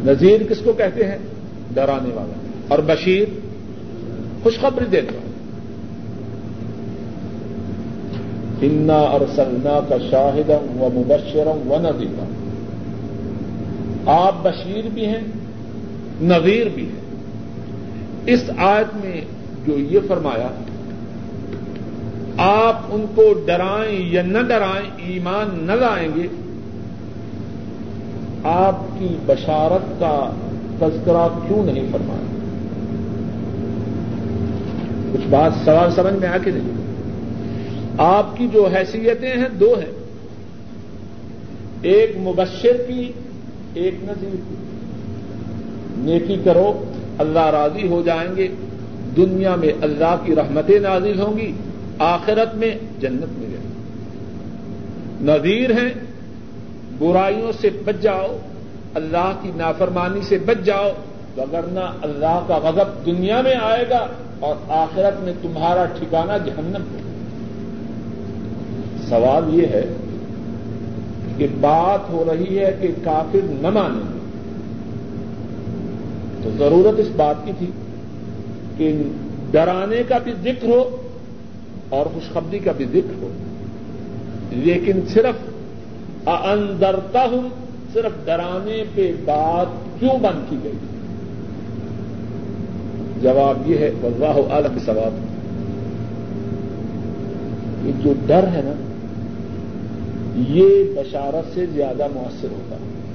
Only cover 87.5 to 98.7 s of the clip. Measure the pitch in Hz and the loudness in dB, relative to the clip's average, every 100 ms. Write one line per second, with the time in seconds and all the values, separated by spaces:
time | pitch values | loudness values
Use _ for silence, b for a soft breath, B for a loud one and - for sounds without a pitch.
87.5 | - - - - 220 226 160 147 170 175 | -8 -12 -12 -2 0 0 -2 -2 0 0
88.5 | 185 202 220 202 208 185 170 147 151 156 | -4 -2 -4 -2 2 2 2 0 2 4
89.5 | 170 180 - - - 247 262 214 160 135 | 2 0 -2 -10 0 4 4 4 2 -4
90.5 | 139 147 139 - - 113 - - - 113 | -4 -4 -6 -8 -10 -8 -8 -8 -10 -8
91.5 | - - - - - - - - - - | -8 -8 -8 -8 -8 -8 -8 -8 -8 -8
92.5 | - - - - - - - 123 131 139 | -6 -6 -6 -6 -6 -6 2 4 6 4
93.5 | 123 139 165 - - 120 113 151 143 139 | 2 2 2 2 0 -2 0 2 4 4
94.5 | 143 143 123 117 110 110 - - - - | 2 2 0 0 0 0 -2 -6 -8 -6
95.5 | - - - - - - - - - 403 | -6 -4 -6 -6 -6 -6 -8 -8 -6 -6
96.5 | - - - - - - - - - - | -6 -6 -6 -6 -6 -6 -6 -6 -6 -6
97.5 | - - - - 117 143 135 117 165 190 | -6 -6 -4 -2 2 2 2 6 6 6
98.5 | 170 135 | 2 -2